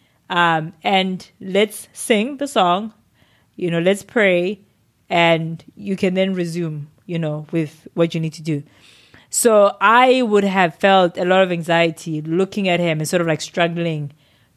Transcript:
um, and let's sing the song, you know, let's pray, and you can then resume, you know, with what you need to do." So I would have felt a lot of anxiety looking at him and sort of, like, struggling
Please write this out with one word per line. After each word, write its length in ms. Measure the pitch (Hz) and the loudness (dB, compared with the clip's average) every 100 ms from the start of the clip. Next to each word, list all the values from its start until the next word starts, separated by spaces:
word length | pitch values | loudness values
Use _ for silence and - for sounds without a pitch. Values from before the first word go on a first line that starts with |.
| _ _ - | _ _ -6
um, 420 | 180 170 160 160 - | 0 2 0 -4 -8
and 460 | 208 190 190 180 - _ | -2 0 0 -6 -12 _
let's 460 | 190 190 214 - - | -4 0 0 -4 -20
sing 440 | - - 214 240 277 | -10 -2 -2 -2 -6
the 100 | 285 | -6
song, 460 | 226 180 180 220 - _ _ _ _ _ - | 0 0 0 -4 -14 _ _ _ _ _ -10
you 120 | 175 | -4
know, 100 | 170 | -2
let's 220 | 175 202 | 0 -2
pray, 560 | - 247 196 175 180 214 _ _ _ _ - | -4 0 2 2 -2 -6 _ _ _ _ -4
and 540 | 175 170 165 160 165 - - | 0 2 2 -2 -10 -16 -14
you 200 | 202 190 | -8 -2
can 160 | 190 | -2
then 200 | 185 190 | 0 -2
resume, 540 | 185 175 165 165 151 147 _ - | -2 -6 -6 -6 -8 -12 _ -8
you 140 | 170 | -6
know, 280 | 156 151 151 | -4 -6 -6
with 360 | 165 151 - - | -6 -6 -10 -8
what 200 | - 170 | -2 -2
you 60 | 165 | -2
need 140 | 160 | -8
to 80 | 160 | -8
do." 200 | 160 147 - _ _ _ _ - _ | -6 -6 -8 _ _ _ _ -20 _
So 480 | - 233 214 202 - | 0 4 6 4 4
I 420 | 208 233 254 262 | 4 6 6 4
would 200 | 233 208 | 2 2
have 320 | 196 190 175 - | 2 2 0 2
felt 420 | 196 190 180 - | 4 4 4 0
a 60 | 180 | 2
lot 160 | 185 | 4
of 80 | 185 | 2
anxiety 680 | 175 160 165 170 160 170 151 | 0 0 2 2 -2 -8 -8
looking 460 | 156 170 190 208 190 | -2 -2 -2 -2 -2
at 140 | 175 | 0
him 180 | 170 156 | 0 -2
and 80 | 151 | -2
sort 140 | 180 | -2
of, 60 | 165 | 0
like, 120 | 151 | -4
struggling 680 | - - 170 170 170 156 143 - _ _ _ | -4 -4 -2 -2 -4 -6 -8 -14 _ _ _